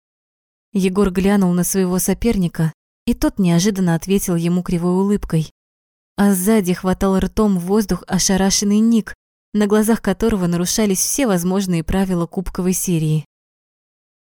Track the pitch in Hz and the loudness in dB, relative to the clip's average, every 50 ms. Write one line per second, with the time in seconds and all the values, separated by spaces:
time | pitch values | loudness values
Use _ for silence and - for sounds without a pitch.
0 | _ _ _ _ _ _ _ _ _ _ _ _ _ _ - 202 185 190 185 202 | _ _ _ _ _ _ _ _ _ _ _ _ _ _ -4 -2 0 0 2 2
1 | 208 196 180 196 185 196 208 202 190 175 175 180 175 - - 196 185 180 180 185 | 0 2 2 0 2 2 2 4 2 2 2 0 0 0 0 0 0 0 0 -2
2 | - - 190 - - 233 220 202 180 165 - - 160 160 - _ _ _ _ _ | 0 -2 -2 0 0 0 0 0 0 -2 -2 -2 -2 -2 -4 _ _ _ _ _
3 | - - 240 - - 302 - - 196 175 170 170 175 220 202 190 190 175 165 160 | -4 -4 -2 0 -2 -2 0 0 2 2 2 2 2 0 0 0 0 0 0 0
4 | - 185 196 202 - - 175 170 165 170 175 180 175 - 180 165 170 180 180 190 | 0 0 -2 0 0 -2 -2 -2 0 0 -2 -2 -2 -2 -4 -2 0 0 0 0
5 | 196 202 208 196 - - - 160 156 - _ _ _ _ _ _ _ _ _ _ | 0 0 -2 -2 -2 -2 -2 -2 -2 -4 _ _ _ _ _ _ _ _ _ _
6 | _ _ _ - 202 202 196 180 180 208 226 220 185 175 185 - - 185 185 - | _ _ _ 0 2 2 2 2 2 2 2 2 2 0 -2 -2 0 -2 -2 0
7 | 196 196 190 190 190 185 - - 220 208 196 180 170 180 196 220 208 185 185 175 | 0 0 2 0 0 -2 0 0 0 2 0 0 -2 0 0 0 0 -2 -4 -6
8 | - - - 180 - - 196 185 190 196 190 - 208 202 202 214 220 226 233 220 | -4 -4 -2 0 0 2 2 2 2 0 0 0 0 0 2 2 2 2 2 0
9 | 196 - - _ _ _ _ _ _ _ - 208 208 202 208 214 214 214 233 - | 0 -4 -10 _ _ _ _ _ _ _ -2 0 0 2 2 2 4 2 2 0
10 | - 202 185 - 220 226 226 190 180 175 175 170 180 175 - - 220 208 185 180 | 0 -2 -2 0 0 0 0 0 0 0 0 -2 -2 -2 -2 0 0 0 0 -2
11 | - - - - 277 226 190 175 170 180 185 202 196 185 175 165 160 - - 190 | -2 -4 -2 -2 0 0 0 0 0 0 -2 -2 -2 -2 -2 -2 -2 -2 0 0
12 | 196 185 185 175 170 160 - 196 180 - - - 180 180 185 - - - 175 160 | 0 0 -2 -2 -4 -4 -6 -8 -8 -6 -6 -4 -2 -2 -2 -2 -2 -2 -2 0
13 | 156 156 156 156 147 _ _ _ _ _ _ _ _ _ _ _ _ _ _ _ | 0 0 0 -2 -4 _ _ _ _ _ _ _ _ _ _ _ _ _ _ _
14 | _ _ _ _ _ | _ _ _ _ _